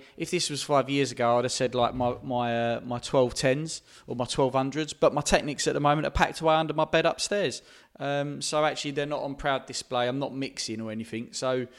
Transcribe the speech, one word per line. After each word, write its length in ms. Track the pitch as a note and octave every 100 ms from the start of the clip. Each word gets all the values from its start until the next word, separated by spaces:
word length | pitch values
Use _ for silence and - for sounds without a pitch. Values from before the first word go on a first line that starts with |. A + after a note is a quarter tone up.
| - -
if 140 | E3
this 220 | F3 -
was 100 | C#3+
five 260 | - C#3+ B2+
years 240 | C#3 C3
ago, 280 | A#2+ A#2+ A#2+
I'd 60 | B2
have 60 |
said, 220 | - B2+
like, 220 | B2 A#2 B2+
my, 200 | B2 B2
my, 520 | C#3+ B2 A#2+ A#2 A#2 A#2
uh, 60 |
my 180 | B2 A#2+
twelve 340 | - C#3+ B2
tens 480 | - C3+ C3+ D#3+ - _ - -
or 100 | A#2+
my 100 | B2
twelve 280 | - C3
hundreds. 400 | C3 C3+ C#3+ D#3
But 220 | - D#3 C3+
my 60 |
Technics 440 | - F#3 C#3+ C#3+ -
at 60 |
the 60 | C#3+
moment 260 | C#3+ D3 C#3+
are 60 |
packed 300 | - F#3 -
away 120 | D#3+ D#3
under 180 | D#3+ D3+
my 100 | D#3
bed 220 | E3 E3
upstairs. 560 | D#3+ - G3+ E3 A#2 - - _ -
Um, 400 | C#3 C#3+ C#3+ C#3+
so 200 | D3 D3+
actually, 280 | D#3 C3+ D3
they're 160 | C#3+ C#3+
not 160 | C#3+
on 100 | C#3
proud 320 | C#3 D3 C3 C3
display. 420 | B2 - B2 B2
I'm 120 | C3
not 120 | C#3+ C3
mixing 440 | C3+ - - A2
or 120 | A2
anything. 420 | A2 A2+ A2+ A#2+
So, 320 | - C3 B2+ B2